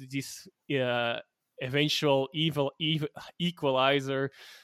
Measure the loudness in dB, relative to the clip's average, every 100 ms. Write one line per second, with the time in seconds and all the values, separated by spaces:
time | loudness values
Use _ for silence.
0 | -8 -6 -6 -10 -18 -16 -4 0 0 0
1 | 0 -4 -8 _ _ -10 -2 0 2 2
2 | 2 2 2 0 0 0 -2 -2 -2 0
3 | -2 -8 -16 -4 -4 -2 0 4 4 4
4 | 0 -2 -4 -6 -20 -20